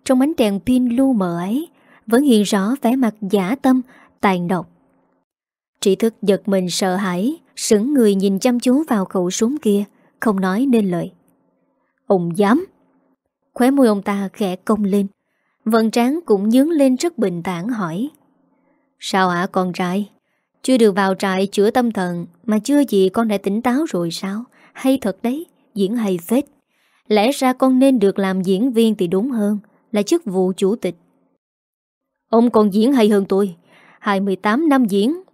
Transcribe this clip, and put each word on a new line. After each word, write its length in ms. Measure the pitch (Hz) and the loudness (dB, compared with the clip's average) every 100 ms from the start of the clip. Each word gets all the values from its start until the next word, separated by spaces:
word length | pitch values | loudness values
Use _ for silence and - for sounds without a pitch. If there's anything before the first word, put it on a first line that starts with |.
trong 180 | - 254 | -2 2
ánh 120 | 285 320 | 2 0
đèn 220 | 214 196 | 0 -2
pin 300 | - 254 247 | 0 0 0
lu 240 | 233 269 | 0 2
mờ 240 | 233 180 170 | 2 -2 -4
ấy, 280 | 185 254 339 _ _ _ - | -4 -6 -6 _ _ _ 0
vẫn 160 | 233 | 2
hiện 200 | 294 220 | 4 4
rõ 320 | 196 202 196 269 | 2 0 0 -2
vẻ 140 | 226 269 | 0 0
mặt 200 | 226 202 | 0 -2
dã 340 | 190 208 180 269 | -2 -2 -2 0
tâm, 200 | 262 254 - - _ _ | 2 2 -2 -14 _ _
tàn 260 | 202 185 175 | -2 0 -2
độc. 220 | 185 170 _ _ _ _ _ _ _ _ _ _ _ | -4 -6 _ _ _ _ _ _ _ _ _ _ _
Trí 140 | 202 190 | 0 0
Thức 180 | 226 - | -2 -2
giật 260 | 196 190 202 | -2 -2 0
mình 220 | 196 180 | -2 -2
sợ 260 | - 190 180 | -4 -2 -2
hãi, 420 | 196 180 233 320 _ - | -4 -4 -4 -6 _ -8
sững 380 | - 214 247 | 0 0 2
người 220 | 285 214 196 | 2 2 2
nhìn 240 | 196 190 | 0 0
chăm 200 | 254 240 | 0 0
chú 240 | 254 269 320 | 0 0 0
vào 180 | 220 185 | -2 -2
khẩu 260 | 190 175 | -2 -2
súng 260 | - 226 294 | -2 -2 -2
kia, 260 | 214 202 202 _ _ - | 0 0 -2 _ _ -6
không 200 | 233 190 | -4 -2
nói 260 | 185 196 277 | -2 -2 0
nên 260 | 233 196 | 0 0
lời. 200 | 175 165 - _ _ _ _ _ _ _ _ - | -2 -6 -12 _ _ _ _ _ _ _ _ -2
"Ông 300 | 190 170 170 | 0 0 0
dám?" 280 | 202 277 392 _ _ _ _ _ _ _ _ | 2 2 -2 _ _ _ _ _ _ _ _
Khóe 180 | - 247 | -2 0
môi 160 | 277 240 | 4 2
ông 140 | 202 | 2
ta 280 | 202 202 190 | -2 -4 -6
khẽ 220 | - 196 185 | -6 -6 -4
cong 280 | - 214 | -4 -2
lên, 240 | 202 104 196 _ _ _ _ _ 220 | 0 -2 -2 _ _ _ _ _ -2
vầng 260 | 226 220 | 0 0
trán 280 | 240 240 330 - | 0 0 0 0
cũng 240 | 202 208 | 0 2
nhướng 200 | 254 302 | 2 4
lên 260 | 320 269 254 | 4 2 2
rất 220 | 349 294 | -2 -2
bình 260 | 196 175 | -4 -4
thản 240 | 175 170 202 | -6 -8 -6
hỏi, 420 | 220 170 170 277 - _ _ _ _ _ _ _ _ | -6 -6 -6 -8 -12 _ _ _ _ _ _ _ _
"Sao 300 | - 196 185 | -4 0 0
hả 180 | 175 196 | 0 -4
con 220 | 190 185 | -2 -4
trai? 360 | 175 180 190 202 _ _ _ _ _ | -4 -4 -4 -6 _ _ _ _ _
Chưa 160 | - 262 | 0 4
được 180 | 220 190 | 4 2
vào 200 | 190 185 | 0 0
trại 320 | 196 190 196 | -2 -2 -2
chữa 240 | - 202 | 0 2
tâm 200 | 254 240 | 2 0
thần 340 | 214 180 175 170 _ | -2 -4 -6 -10 _
mà 160 | - 214 | -4 -2
chưa 240 | 214 285 285 | 0 0 2
gì 200 | 202 185 | 2 2
con 180 | 226 233 | 2 -2
đã 100 | 202 | -2
tỉnh 240 | 196 208 | -4 -4
táo 240 | 247 254 320 | -2 -2 -2
rồi 260 | 180 170 | -4 -4
sao? 320 | 170 190 208 247 _ _ | -6 -8 -10 -12 _ _
Hay 240 | - 262 262 | -6 -2 0
thật 160 | 208 - | -2 -4
đấy, 240 | 233 285 349 _ _ 202 | -4 -6 -10 _ _ -4
diễn 200 | 190 240 | -2 -2
hay 220 | 202 180 | -2 -4
phết. 280 | - 247 - _ _ _ _ _ - | -2 -2 -2 _ _ _ _ _ -2
Lẽ 240 | 214 220 | 2 2
ra 220 | 277 262 | 0 -2
con 260 | 254 262 254 | 2 2 4
nên 200 | 277 254 | 4 4
được 200 | 196 202 | 2 0
làm 220 | 190 190 | -2 -2
diễn 300 | 185 190 269 | -2 0 0
viên 240 | 226 226 208 | 2 2 0
thì 120 | 175 | -2
đúng 240 | 190 262 | -2 -2
hơn 280 | 233 208 208 - _ _ | -2 -2 -4 -8 _ _
là 100 | 208 | -4
chức 240 | 208 339 214 | 0 -2 -2
vụ 280 | 185 185 190 | -2 -2 0
chủ 180 | 190 233 | -2 -2
tịch." 200 | 185 175 _ _ _ _ _ _ _ _ _ _ _ _ _ | -6 -8 _ _ _ _ _ _ _ _ _ _ _ _ _
"Ông 200 | 226 240 | 2 2
còn 240 | 226 214 | 2 2
diễn 200 | 202 233 | 2 2
hay 160 | 269 214 | 4 4
hơn 160 | 202 196 | 2 0
tôi. 300 | 196 202 170 _ - _ _ | 0 -2 -6 _ -20 _ _
Hai 200 | 214 196 | -4 -2
mươi 160 | 196 185 | -2 -2
tám 340 | 208 240 330 | -2 0 2
năm 160 | 269 220 | 2 2
diễn 360 | 196 226 349 - | 0 0 -2 -8